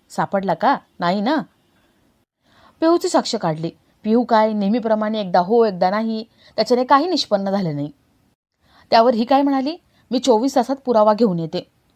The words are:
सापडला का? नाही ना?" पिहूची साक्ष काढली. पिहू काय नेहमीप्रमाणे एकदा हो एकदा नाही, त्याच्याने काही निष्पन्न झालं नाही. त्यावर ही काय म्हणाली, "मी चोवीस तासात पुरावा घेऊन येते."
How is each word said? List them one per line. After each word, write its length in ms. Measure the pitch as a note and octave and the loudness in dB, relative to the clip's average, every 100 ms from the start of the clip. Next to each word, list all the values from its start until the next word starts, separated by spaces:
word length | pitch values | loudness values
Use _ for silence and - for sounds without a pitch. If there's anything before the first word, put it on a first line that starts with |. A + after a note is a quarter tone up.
| _ | _
सापडला 440 | - E3 G3 F#3+ | -6 -4 -2 -2
का? 220 | E3 A#3 A#3+ - - | -2 0 -2 -6 -6
नाही 200 | F3 G3+ | -4 -2
ना?" 160 | G#3 B3 - _ _ _ _ _ _ _ _ _ _ _ _ _ | -2 -4 -6 _ _ _ _ _ _ _ _ _ _ _ _ _
पिहूची 280 | D#4+ F4 F4+ | 0 0 0
साक्ष 280 | D4 - A3 | -2 -2 -4
काढली. 340 | E3+ D#3 E3+ - _ _ | -4 -4 -8 -10 _ _
पिहू 220 | G#3+ A3+ | 0 0
काय 280 | A#3+ A3+ A3 | 2 2 2
नेहमीप्रमाणे 680 | G#3+ G3 B3 A3+ G#3+ G#3+ A3 | 0 0 -2 0 -2 -2 -6
एकदा 200 | F#3 F#3 | 0 0
हो 240 | F3+ A#3 | 2 2
एकदा 260 | A3+ F3+ F#3 | 2 0 -2
नाही, 340 | G#3 A3+ A3 A3+ _ - - | -2 -4 -6 -10 _ -10 -6
त्याच्याने 280 | G#3+ B3 | 0 0
काही 220 | B3+ C#4 F4+ | 2 2 2
निष्पन्न 440 | E4 - G3+ G3 | -4 -2 -4 -2
झालं 240 | G3 E3+ | -2 -2
नाही. 160 | C#3+ D3 - _ _ _ _ _ _ _ _ _ | -4 -8 -10 _ _ _ _ _ _ _ _ _
त्यावर 240 | A3+ A#3 | 2 4
ही 100 | A3 | 2
काय 180 | A#3+ C#4 | 0 2
म्हणाली, 340 | C#4+ C4+ C4 F4 _ _ _ | 2 -2 -4 -8 _ _ _
"मी 80 | B3 | -2
चोवीस 380 | C4+ A3 C4+ C4+ | 2 2 2 -2
तासात 200 | A#3 C4+ | -2 -4
पुरावा 300 | - A3 G#3+ | 0 4 4
घेऊन 240 | G#3+ A#3 F3 | 4 2 0
येते." 320 | D#3+ F3+ - _ _ | -4 -8 -10 _ _